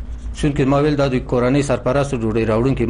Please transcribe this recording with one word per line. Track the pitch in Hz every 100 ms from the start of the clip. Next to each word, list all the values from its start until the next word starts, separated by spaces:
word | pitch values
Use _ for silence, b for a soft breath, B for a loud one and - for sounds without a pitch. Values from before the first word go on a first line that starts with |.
| B - - -
چونکې | 156 139
ما | 131 139
ویل | 151 147
دا | 139
د | 127 123
کورنۍ | 127 123 143 139
سرپرست | 123 - 131 139
او | 123
ډوډۍ | 110 110 113
راوړونکي، | 110 127 131 117